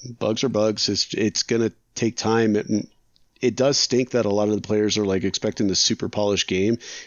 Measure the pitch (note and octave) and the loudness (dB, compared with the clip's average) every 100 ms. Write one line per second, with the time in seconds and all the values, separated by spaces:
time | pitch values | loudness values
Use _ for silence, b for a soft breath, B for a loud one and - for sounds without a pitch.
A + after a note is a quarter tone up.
0 | B2 A#2 - A2 C3+ G#2+ G#2+ G#2 - G2+ | -18 -4 -2 0 0 2 0 0 -2 -2
1 | - - G#2+ - - A#2 A2 - _ - | -2 0 -2 -2 -2 0 0 -2 _ -4
2 | A2+ - A2 A2+ A2+ G#2 - G#2+ - _ | -4 -2 0 2 4 2 0 -4 -4 _
3 | _ _ _ _ B2 G#2+ C3 C#3+ - B2+ | _ _ _ _ -2 2 2 2 2 0
4 | B2+ B2 G#2+ G2+ G#2 G#2+ F#2 G#2+ G#2+ G2+ | 0 0 2 2 2 0 0 0 2 0
5 | G2+ F#2+ F#2+ - G#2+ - G#2 F#2 - A2+ | 0 0 0 -2 -4 0 0 2 0 0
6 | C3+ G#2+ G#2 F#2+ - F#2 G2+ A#2 B B | -4 -2 0 0 0 0 0 0 B B